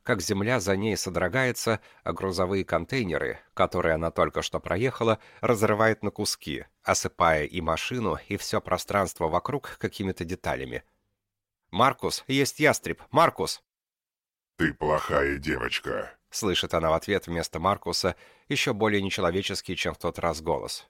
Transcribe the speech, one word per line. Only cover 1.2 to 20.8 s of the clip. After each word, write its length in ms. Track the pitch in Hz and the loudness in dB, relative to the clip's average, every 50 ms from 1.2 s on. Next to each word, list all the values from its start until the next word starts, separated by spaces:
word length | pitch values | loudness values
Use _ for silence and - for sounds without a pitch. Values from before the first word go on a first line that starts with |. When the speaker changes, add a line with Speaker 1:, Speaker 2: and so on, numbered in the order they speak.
| 90 87 98 131 131 127 113 - - 120 110 104 - - - _ _ | -2 0 0 0 0 0 -2 -2 0 0 -2 -2 -4 -20 -20 _ _
Speaker 1:
а 100 | - 87 | -6 -4
грузовые 520 | - 95 98 90 92 92 90 98 95 90 | -2 -4 -2 0 0 0 0 0 -2 0
контейнеры, 760 | - 85 82 87 - 131 135 113 90 78 71 71 65 53 - _ _ _ | 0 0 -2 0 -2 -4 -4 -2 -2 -2 -2 -2 -4 -6 -8 _ _ _
которые 400 | - 95 85 - 90 85 82 80 | 0 0 2 2 0 2 2 2
она 160 | 80 82 82 | 2 0 -2
только 320 | - - 85 76 - 80 | 2 2 0 2 2 -4
что 180 | 80 - - 80 | -4 -2 -6 -6
проехала, 600 | - - 87 92 120 131 - - 117 113 107 - - - - - | -2 -2 -2 0 0 -2 -2 0 2 2 2 0 -2 -20 -12 -2
разрывает 640 | - 113 120 101 110 104 107 104 110 110 107 - | 2 2 4 4 4 2 4 4 4 4 4 2
на 80 | - 101 | -2 -6
куски, 560 | - - 104 - - - - - 69 57 - _ _ _ | -4 -2 -2 -2 -2 -4 -6 -8 -8 -8 -8 _ _ _
осыпая 640 | _ - 95 - - - _ - 90 85 80 76 76 | _ 0 0 2 0 -4 _ 4 4 4 6 4 2
и 180 | 71 - 90 | -2 -4 -2
машину, 560 | 82 82 80 78 - - 127 123 113 95 78 - - | 0 0 0 0 -2 -4 -4 -2 0 0 -2 -2 -4
и 100 | - 101 | -6 -6
все 220 | 95 - - - 101 | -4 -4 -2 -4 -4
пространство 680 | - - 92 90 - - 92 101 95 87 - - 85 | 0 0 -2 -2 0 0 2 2 2 2 -2 -2 -2
вокруг 500 | 80 82 87 - - - 139 - - - | 0 0 0 0 -2 -6 -6 -6 -10 -10
какими-то 480 | _ - 98 - - 101 95 90 - 87 | _ -6 -6 -4 -2 -4 -4 -2 -4 -6
деталями. 580 | 80 92 - - 82 69 64 65 64 60 64 _ _ _ _ _ _ _ _ _ _ _ _ _ _ _ _ _ _ | -6 -6 -6 -4 -4 -4 -4 -6 -8 -8 -10 _ _ _ _ _ _ _ _ _ _ _ _ _ _ _ _ _ _
«Маркус, 540 | - 95 120 139 - _ - 85 - - - | 2 4 4 4 2 _ -4 -4 -4 -4 -4
есть 340 | - 135 139 139 - - - | 0 2 2 2 0 0 2
ястреб! 440 | 151 143 123 - - 85 82 - - _ | 4 4 4 2 -2 -6 -8 -8 -8 _
Маркус!» 500 | 120 147 170 147 - - 92 - - - _ _ _ _ _ _ _ _ _ _ _ _ _ _ _ _ _ _ _ | 4 4 4 4 2 -2 -4 -4 -4 -10 _ _ _ _ _ _ _ _ _ _ _ _ _ _ _ _ _ _ _
Speaker 2:
«Ты 160 | - 82 78 69 | -2 -2 -2 0
плохая 640 | _ 76 76 76 76 - - 80 71 71 71 71 | _ 0 0 0 0 0 0 2 2 2 2 -2
девочка», 760 | 69 67 78 73 64 60 62 - - - 67 60 50 52 - - _ _ _ | -2 -2 -4 -4 -2 -2 -4 -4 -4 -4 -4 -6 -6 -6 -8 -14 _ _ _
Speaker 1:
слышит 420 | - - - 98 87 - 87 82 - | -10 -2 0 0 0 0 0 0 0
она 160 | 85 82 80 | 2 2 4
в 40 | 80 | 2
ответ 340 | 82 - - 101 92 - | 2 2 0 -2 -2 0
вместо 320 | - 85 85 80 - - 80 | -2 -4 -4 -4 -4 -4 0
Маркуса, 560 | 82 95 101 - - 92 85 - - 92 82 - - - _ _ _ | 0 0 0 0 -2 -4 -2 0 0 0 -2 -2 -14 -20 _ _ _
еще 260 | _ 147 131 - 139 117 | _ -2 0 0 0 0
более 300 | 101 110 107 104 101 98 | 0 2 2 2 2 0
нечеловеческий, 720 | 95 - - 95 85 85 98 98 - 98 - - - 90 | -2 -2 0 0 2 2 0 -2 -2 -6 -6 -6 -6 -6
чем 180 | - - 87 78 | -4 -4 -4 -4
в 60 | - | -2
тот 180 | - 85 82 | -6 -6 -4
раз, 240 | - - 85 80 80 | 0 -2 -2 -2 -2
голос. 480 | 80 82 78 64 50 - - - | -2 -2 -2 -2 -2 -8 -10 -12